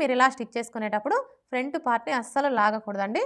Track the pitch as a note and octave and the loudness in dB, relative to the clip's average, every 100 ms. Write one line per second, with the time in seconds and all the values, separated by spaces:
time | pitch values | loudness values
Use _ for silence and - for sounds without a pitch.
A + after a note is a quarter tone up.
0 | C#4 B3+ C4 B3+ A3 A#3 A#3 A3+ G#3+ G#3 | 0 4 4 2 -6 -6 -6 -6 -2 -2
1 | A#3+ A#4+ C5 - _ B3+ C4+ D4 B3 A#3 | 0 -2 -2 -16 _ -4 -4 -4 0 0
2 | - C4 A#3 C#4 C#4+ A#3 G#3 A3 G#3+ G3 | 0 -4 -2 -2 0 2 2 0 -6 -4
3 | G3 C#4 | -2 -2